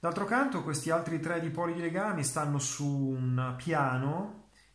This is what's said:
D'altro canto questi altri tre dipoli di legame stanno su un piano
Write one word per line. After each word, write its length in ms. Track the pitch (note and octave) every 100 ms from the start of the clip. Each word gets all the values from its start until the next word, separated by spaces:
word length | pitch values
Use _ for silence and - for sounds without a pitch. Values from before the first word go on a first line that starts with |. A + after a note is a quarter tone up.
D'altro 240 | E3+ E3+
canto 400 | G3+ A#3+ C#4 F3+
questi 260 | D3 C#3+ D#3+
altri 300 | E3 D#3+ D#3+
tre 180 | D#3 E3+
dipoli 320 | E3 D#3 F3
di 80 | E3+
legame 440 | E3+ F3 G#3+ F3+
stanno 340 | C#3 - D3 C#3+
su 260 | C#3 -
un 680 | C#3+ C#3 C3+ C3 B2+ B2+ B2+ B2
piano 920 | E3+ D#3 C3+ B2+ C3+ D#3+ G#3 - - - -